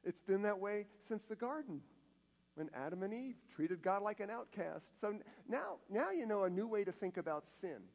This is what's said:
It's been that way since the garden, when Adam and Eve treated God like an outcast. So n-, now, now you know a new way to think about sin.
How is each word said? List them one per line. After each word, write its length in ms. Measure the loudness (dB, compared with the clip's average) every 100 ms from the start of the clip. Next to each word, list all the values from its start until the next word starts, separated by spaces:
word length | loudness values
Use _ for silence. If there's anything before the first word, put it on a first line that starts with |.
| -4
It's 140 | -4 2
been 160 | 4
that 160 | 4 2
way 280 | 0 -2 -4 -14 -6
since 140 | -6 -4
the 60 | -4
garden, 440 | -2 -4 -4 -8 -8 -20 -20 _ _ _ _ -6
when 120 | -6
Adam 280 | -4 -4 -2
and 120 | -2
Eve 220 | -4 -6 -10 -12
treated 280 | -2 -2 2
God 200 | 2 2
like 180 | 2 -2
an 80 | -4
outcast. 560 | -4 -6 -4 -4 -4 -10 -2
So 80 | -2
n-, 140 | -2 -8 -16 -2
now, 280 | 0 0 -6 -2
now 220 | 2 2
you 160 | 2 2
know 180 | 4
a 60 | 4
new 160 | 4 2
way 180 | 2
to 80 | 0
think 240 | 0 -2 -2
about 280 | 0 -2 -4 -8
sin. 160 | -6 -6 -10